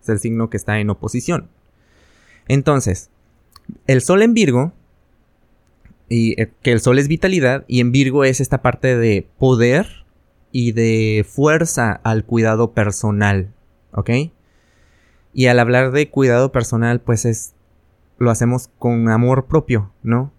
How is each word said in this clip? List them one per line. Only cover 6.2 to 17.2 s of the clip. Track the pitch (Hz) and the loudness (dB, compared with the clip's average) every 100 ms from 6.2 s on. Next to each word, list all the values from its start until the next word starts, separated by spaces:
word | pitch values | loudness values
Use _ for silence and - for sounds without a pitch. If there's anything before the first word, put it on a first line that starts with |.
| 113 - | 0 -2
eh, | 110 _ | -6 _
que | - | 0
el | 117 | 2
sol | 127 127 | 2 2
es | 143 | 2
vitalidad, | 165 190 190 131 131 - | -2 0 0 0 -2 -2
y | 123 | 0
en | 120 | 2
Virgo | 131 135 135 | 2 2 2
es | 135 131 | 0 0
esta | 135 135 | -2 -2
parte | 131 120 131 123 | -2 -2 -2 0
de | 117 98 - _ | 2 0 -4 _
poder | 131 127 120 139 214 - - _ _ _ _ | 2 4 2 2 -2 -10 -20 _ _ _ _
y | 131 120 | -4 -2
de | 113 113 113 110 107 104 | 0 0 0 0 0 -2
fuerza | - 147 160 165 - 117 | 0 2 2 0 -2 -2
al | 98 113 110 | -2 -2 -2
cuidado | 107 117 110 110 117 | -2 0 0 0 -2
personal, | - 104 98 107 101 104 98 95 _ _ _ _ | 0 -2 -2 -2 0 0 0 -4 _ _ _ _
¿ok? | - 101 120 160 _ _ _ _ _ _ _ _ _ _ | -8 -2 -2 -4 _ _ _ _ _ _ _ _ _ _
Y | - 127 | 0 2
al | 123 | 4
hablar | 117 123 131 | 4 2 0
de | 135 151 | -2 -2
cuidado | - 131 120 135 | 0 2 2 2
personal, | 131 117 113 117 117 | 0 -2 -2 0 -2
pues | - 117 | 0 -2